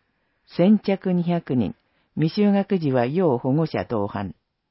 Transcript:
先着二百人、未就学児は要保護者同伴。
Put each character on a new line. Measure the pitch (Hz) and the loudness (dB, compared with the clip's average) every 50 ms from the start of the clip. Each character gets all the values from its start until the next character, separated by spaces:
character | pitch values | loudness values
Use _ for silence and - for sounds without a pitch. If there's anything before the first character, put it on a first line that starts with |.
| _ _ _ _ _ _ _ _ _ _ - | _ _ _ _ _ _ _ _ _ _ -2
先 | - 175 202 220 196 | 2 4 4 4 4
着 | - - 196 185 - 190 | 2 0 -4 -2 -2 -2
二 | 180 175 | -2 0
百 | 170 170 175 170 - - 139 | 0 0 -2 -2 -2 -2 -2
人、 | 127 104 82 - _ _ _ _ _ _ _ - | -2 -2 -2 -6 _ _ _ _ _ _ _ -4
未 | - 151 160 - 208 | -2 -2 -2 0 0
就 | 208 202 | 2 2
学 | 202 202 196 - 202 180 | 2 0 0 0 -2 -2
児 | 160 143 | 0 0
は | 131 127 120 | 0 0 0
要 | 127 147 185 185 160 123 120 | 0 0 0 2 2 0 0
保 | - 131 | 0 0
護 | 131 160 165 | 0 0 0
者 | 156 - 107 92 | -2 -2 -4 -4
同 | - 120 107 101 | -4 -4 -4 -4
伴。 | 101 - 101 101 90 - _ _ _ _ _ _ _ | -4 -6 -6 -8 -8 -10 _ _ _ _ _ _ _